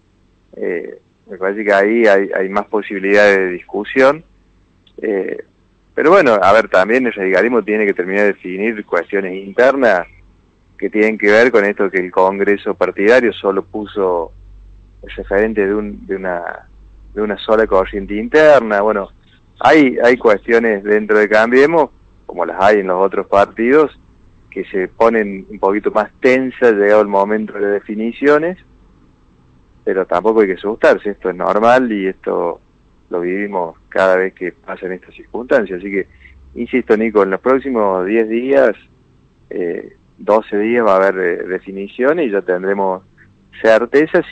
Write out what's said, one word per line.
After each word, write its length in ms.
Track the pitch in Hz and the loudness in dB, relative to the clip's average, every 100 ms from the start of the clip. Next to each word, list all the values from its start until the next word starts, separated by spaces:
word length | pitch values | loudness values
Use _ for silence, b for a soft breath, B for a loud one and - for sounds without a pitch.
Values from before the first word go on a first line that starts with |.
| _ _ _ _ _ - | _ _ _ _ _ -10
eh, 440 | 98 87 - - _ _ - | -8 -8 -10 -16 _ _ -20
me 80 | 92 | -8
parece 260 | 95 101 | -6 -4
que 100 | 104 | 0
ahí 320 | 98 101 117 110 | 2 2 2 4
hay, 240 | 98 98 | 2 0
hay 180 | 90 95 | -4 -4
más 160 | 101 104 | -6 -6
posibilidades 720 | 107 98 101 95 104 104 98 | -6 -6 -6 0 2 4 4
de 120 | 92 | 0
discusión. 720 | 90 - 98 107 135 131 156 - _ _ _ _ _ _ - | -6 -10 -10 -6 2 2 2 -6 _ _ _ _ _ _ -10
Eh, 420 | 107 98 90 - - _ _ _ _ | -4 -4 -4 -8 -16 _ _ _ _
pero 180 | - 135 | -2 4
bueno, 220 | 196 147 107 | 4 4 4
a 120 | 92 | 4
ver, 160 | 107 104 | 4 4
también 360 | 92 98 123 123 | 2 2 0 -2
el 60 | |
radicalismo 500 | 104 95 92 110 123 | -4 -2 0 2 0
tiene 220 | 101 107 104 | -2 -2 0
que 80 | |
terminar 280 | 92 90 98 | -2 -2 0
de 100 | 104 | 0
definir 520 | 95 92 92 107 110 104 | -2 -8 -6 -6 -6 -4
cuestiones 480 | 92 82 98 95 92 98 | -4 -2 -4 -6 -8 -6
internas 600 | 98 127 139 123 92 82 - _ _ _ _ _ - | 0 2 2 2 0 -2 -12 _ _ _ _ _ -10
que 120 | 98 | -6
tienen 280 | 107 107 107 | 0 0 0
que 140 | 104 | 2
ver 200 | 107 123 | 4 4
con 140 | 113 101 | 4 2
esto 240 | 101 98 | 0 -2
que 80 | 92 | -2
el 140 | 90 | -4
Congreso 640 | 95 92 98 98 101 - 92 | 0 0 0 -2 -2 -4 -4
partidario 580 | 92 92 101 127 120 | -4 0 2 2 2
solo 320 | 95 101 98 85 | -2 -4 -4 -4
puso 640 | 107 101 104 95 87 80 - - - - - - _ | -8 -10 -4 -2 -2 -6 -14 -20 -20 -20 -20 -20 _
el 80 | - | -18
referente 560 | - 95 98 110 107 98 | -14 -4 -2 -2 -2 -2
de 80 | |
un, 320 | 104 104 101 98 | -2 -6 -10 -10
de 100 | 98 | -10
una, 520 | 95 87 85 - - - - - - | -8 -8 -8 -14 -18 -20 -20 -20 -16
de 80 | 101 | -8
una 160 | 107 98 | -6 -6
sola 260 | - 110 107 | 0 2 2
corriente 500 | 95 95 104 95 104 | 0 0 -4 -8 -8
interna. 640 | 117 151 156 143 113 104 | -2 4 6 6 4 0
Bueno, 280 | 107 104 95 _ b b _ - | 0 -2 -6 _ b b _ -2
hay, 380 | 123 156 135 - | 2 4 4 2
hay 160 | 120 123 | 2 2
cuestiones 640 | 117 101 - 117 117 101 | 2 0 2 0 2 -2
dentro 340 | 101 107 107 107 | 0 -2 2 2
de 100 | 104 | 2
Cambiemos, 640 | 107 113 127 143 165 139 _ _ _ - | 2 2 4 4 2 0 _ _ _ -14
como 200 | 90 85 | -8 -6
las 160 | 85 | 0
hay 180 | 98 107 | 2 2
en 80 | 95 | 0
los 160 | 90 | 0
otros 220 | 98 98 92 | 0 -2 -2
partidos, 760 | 98 101 95 117 147 147 - _ _ _ _ _ | 2 0 0 0 2 2 -4 _ _ _ _ _
que 140 | - 90 | -12 -8
se 220 | 98 92 | -6 -6
ponen 580 | - 113 117 104 98 92 | 0 2 2 -2 -8 -14
un 100 | 104 | -4
poquito 320 | 95 104 104 | -2 0 -2
más 200 | 104 104 _ | -2 -4 _
tensas 540 | 135 127 131 - 123 | 0 0 -2 0 2
llegado 280 | 104 101 107 | 2 4 4
el 60 | 104 | 2
momento 460 | 101 101 110 107 | 0 0 -2 -6
de 80 | 101 | -6
las 100 | 101 | -4
definiciones, 840 | 101 - 107 113 117 139 147 165 185 _ _ _ _ _ _ _ _ _ _ _ _ | -4 -6 -8 -8 -4 0 2 0 -8 _ _ _ _ _ _ _ _ _ _ _ _
pero 220 | - 95 90 | -6 -4 -2
tampoco 360 | 87 101 113 | -2 0 2
hay 60 | 101 | 0
que 60 | |
asustarse, 580 | 87 101 113 160 104 104 | -2 -8 0 2 2 -2
esto 180 | 98 95 | -8 -6
es 60 | 87 | -4
normal 560 | 90 98 113 127 127 | -2 0 4 2 2
y 160 | 104 95 | -4 -4
esto 520 | 92 - 92 87 - _ _ _ _ - | -6 -6 -4 -4 -8 _ _ _ _ -10
lo 120 | 90 | -6
vivimos 560 | 87 95 101 98 85 - _ | -4 -6 -6 -6 -8 -10 _
cada 260 | - 95 92 | -2 2 2
vez 180 | 95 | -2
que 180 | - 90 | -6 -12
pasan 420 | - - 92 92 | -12 -16 -12 -10
estas 200 | 92 - | -12 -16
circunstancias. 640 | - - - 123 143 95 90 | -20 -14 -12 -2 -2 -2 -8
Así 120 | 98 | -8
que, 160 | 98 87 b b b - - | -8 -8 b b b -18 -12
insisto, 420 | 120 131 - 107 | -6 -4 0 0
Nico, 260 | 113 104 | 0 0
en 80 | 98 | 0
los 80 | 95 | 0
próximos 640 | 123 131 135 120 101 92 92 | 0 -2 -2 -2 -2 -2 -2
diez 220 | 113 110 | -2 -2
días, 440 | 113 131 139 127 101 _ _ _ _ _ _ - | -2 0 2 2 0 _ _ _ _ _ _ -14
eh, 440 | - 87 87 - - _ - | -8 -8 -8 -12 -20 _ -8
doce 400 | 95 107 107 104 | 0 0 0 -4
días 260 | 110 120 | 0 0
va 100 | 110 | 2
a 140 | 95 95 | 4 2
haber, 120 | 92 | 0
eh, 240 | 90 87 | -2 -4
definiciones 840 | 90 90 - 98 101 - 127 170 139 | -6 -8 -10 -12 -12 -4 -2 0 -2
y 40 | |
ya 100 | 98 | -2
tendremos 640 | 92 90 95 98 98 92 - _ b _ _ - | -2 -4 -2 -2 -2 -4 -10 _ b _ _ -4
certeza 640 | 113 110 120 139 156 180 - | 2 2 4 2 2 0 -2